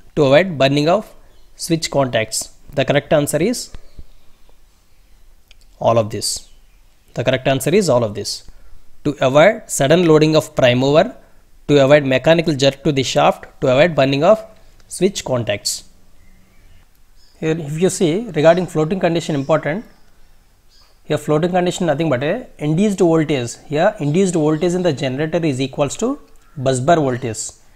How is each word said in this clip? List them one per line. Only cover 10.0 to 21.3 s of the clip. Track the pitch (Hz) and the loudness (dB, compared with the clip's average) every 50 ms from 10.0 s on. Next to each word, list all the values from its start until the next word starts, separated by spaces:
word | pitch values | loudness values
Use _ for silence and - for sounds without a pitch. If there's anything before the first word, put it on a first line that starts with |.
| 180 | 4
loading | 160 156 151 151 156 156 | 4 4 4 4 4 2
of | 156 - - - | 0 0 -2 -2
prime | - 131 123 120 123 | 2 2 2 4 2
mover, | 131 139 143 160 196 247 - - - _ - - _ _ - - - - | 2 2 4 2 2 2 -2 -16 -20 _ -20 -20 _ _ -20 -12 -2 2
to | 147 143 | 4 4
avoid | 135 131 147 151 143 | 6 6 6 4 4
mechanical | 131 131 127 - 160 165 170 160 165 151 | 2 0 2 4 2 2 2 2 -2 0
jerk | 127 139 139 135 - - | 2 2 0 0 0 -2
to | 165 | -2
the | 147 135 127 | 0 0 -2
shaft, | - - 143 147 180 202 - - - - - | -2 0 2 2 2 0 -2 -8 -20 -10 -4
to | - | 0
avoid | 135 123 135 156 180 156 | 0 4 4 4 2 2
burning | 143 135 135 139 139 151 | 2 0 2 2 2 4
of | 185 220 220 - - - - - - - - - - | 4 4 4 0 -14 -20 -20 -20 -20 -20 -20 -20 -14
switch | - - 170 202 202 - - | -6 -2 -2 -2 -2 -2 -6
contacts. | - 127 123 117 120 104 104 - - - - - - - - - - - - - - - - - _ _ - - - - - - _ _ _ - _ - - - - _ - | -4 -4 -4 -2 -4 -6 -6 -6 -8 -8 -8 -12 -20 -20 -20 -20 -20 -20 -20 -20 -20 -20 -20 -20 _ _ -20 -20 -20 -20 -20 -20 _ _ _ -20 _ -20 -20 -20 -20 _ -8
Here | 170 156 160 | -4 -4 -4
if | 165 147 143 151 160 | -4 -6 -8 -4 -2
you | 185 180 | -2 0
see | - - 196 156 156 202 247 226 | 0 0 0 0 0 -2 -4 -6
regarding | 165 160 143 160 170 185 180 | -2 2 4 4 4 4 0
floating | - - 151 156 156 202 190 | -4 -2 -2 -2 -2 -2 -2
condition | 185 170 165 170 160 - 160 | -2 -2 -2 -2 -4 -4 -4
important, | 139 135 139 160 151 - 143 156 214 247 - - _ - - - - - - - _ _ _ _ _ _ _ _ - _ _ _ _ _ | -4 -2 -2 -2 -2 -2 -4 -6 -6 -8 -14 -20 _ -20 -20 -20 -20 -20 -20 -20 _ _ _ _ _ _ _ _ -20 _ _ _ _ _
here | - 151 | -6 -6
floating | 143 - - | -4 -2 0